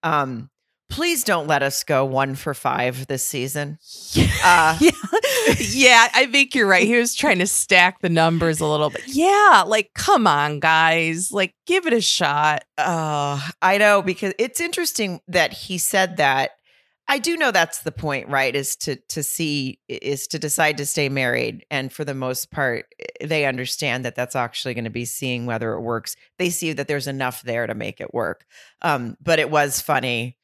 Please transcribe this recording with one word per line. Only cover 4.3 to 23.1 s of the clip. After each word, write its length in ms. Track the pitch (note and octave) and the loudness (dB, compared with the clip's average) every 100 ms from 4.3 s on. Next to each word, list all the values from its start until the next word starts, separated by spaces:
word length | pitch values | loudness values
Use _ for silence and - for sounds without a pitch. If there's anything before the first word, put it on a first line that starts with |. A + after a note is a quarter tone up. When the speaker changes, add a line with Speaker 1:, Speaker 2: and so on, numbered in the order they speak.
| - | 4
Speaker 1:
Uh, 340 | F3+ F3 D#3+ E3 | 6 6 6 6
Speaker 2:
Yeah. 120 | D#4+ - - G#4 B4+ C5 A4 - | 4 4 -2 -2 0 0 2 2
Yeah, 500 | G#3 A#3+ C4 A#3 F3 | 0 4 8 8 8
I 120 | A#3 C4 | 4 2
think 280 | C4 C4+ | 2 2
you're 120 | C4+ G3+ | 2 4
right. 180 | F#3 G3+ | 4 6
He 100 | A#3+ | 2
was 180 | A#3+ | 2
trying 240 | - D4 F#3 | 0 0 2
to 60 | F3+ | 0
stack 540 | - - F#3 F3+ F#3+ | -2 2 6 4 2
the 80 | F#3 | 0
numbers 520 | E3 E3 E3 E3 D#3 | 2 4 2 0 0
a 60 | D#3 | 0
little 240 | D3+ D3+ | 0 0
bit. 120 | - - | -4 -6
Yeah, 580 | C4+ F4 G4+ G#4 A3 F3 | 0 2 6 8 6 4
like, 240 | A3 G#3 | 0 -2
come 320 | - - F#4 G#3+ | -6 2 4 4
on, 340 | D3 D3 D3 | 2 0 0
guys. 720 | D#3+ D#3+ D#3+ E3 E3 D#3+ F#3 | 2 4 4 2 0 -2 -4
Like, 220 | G3+ F#3 _ - | -2 -4 _ -2
give 200 | F4+ E4+ | 0 2
it 60 | |
a 80 | A#3 | 0
shot. 640 | G3 - D#3+ D3 D3+ D3+ - - | 0 0 0 2 2 0 -6 -4
Speaker 1:
Uh, 640 | D3 E3 D#3 D3+ C#3+ C#3+ C#3+ - | -2 0 -2 -2 -2 -4 -8 -2
I 180 | F3+ G3+ | 0 4
know, 240 | G#3 G3+ | 4 4
because 320 | F3+ F3 G3 - | 2 -4 -6 -4
it's 220 | A#3+ - | -4 -2
interesting 600 | E4+ F4 E4+ - G#3 F3 - | -6 -4 -4 -4 -6 -6 -2
that 240 | F3+ D#3 | 0 0
he 260 | - - F#3 | -2 -8 -6
said 400 | - G3 F#3 E3 | -2 0 -2 0
that. 340 | C#3+ C3+ C3 _ _ _ _ _ - | 2 2 -2 _ _ _ _ _ -2
I 100 | C#4 | -2
do 180 | A3+ E4+ | 0 0
know 140 | C#4+ | 2
that's 300 | G3 E3 - | 2 0 -2
the 100 | - | -10
point, 360 | - D#3 C#3 - | -8 -6 -6 -2
right? 260 | C#3 C3 | 0 0
Is 220 | C#3 C#3 - | -2 -4 -6
to, 200 | - C3 | -6 -8
to 260 | _ - | _ -8
see, 580 | C#3+ - D#3+ D3 C3 - _ | -6 -4 -2 -2 -4 -10 _
is 380 | C3+ - C#3 - | -10 -6 -6 -6
to 100 | D#3+ | -8
decide 380 | D3+ - D#3 D3+ | -6 0 0 0
to 80 | C#3+ | -4
stay 220 | - C#3 | -2 -2
married. 580 | C3+ B2+ A#2+ A#2+ A2+ _ | 0 -2 -2 -4 -8 _
And 220 | C#3+ C3+ | -8 -6
for 120 | - | -8
the 100 | D3 | -8
most 360 | C3+ B2+ B2+ - | -6 -6 -6 -8
part, 360 | - C3+ A#2 - _ - | -4 -4 -4 -10 _ -16